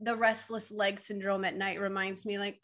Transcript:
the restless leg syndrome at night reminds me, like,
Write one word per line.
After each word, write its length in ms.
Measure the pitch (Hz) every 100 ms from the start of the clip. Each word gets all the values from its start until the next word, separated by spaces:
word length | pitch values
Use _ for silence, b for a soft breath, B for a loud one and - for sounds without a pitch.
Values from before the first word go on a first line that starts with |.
the 140 | 220
restless 560 | 220 226 220 - 220 214
leg 300 | 208 196 202
syndrome 440 | - 202 196 196
at 120 | 185 185
night 240 | 196 185
reminds 460 | 202 196 190 190 220
me, 100 | 202
like, 220 | 202 196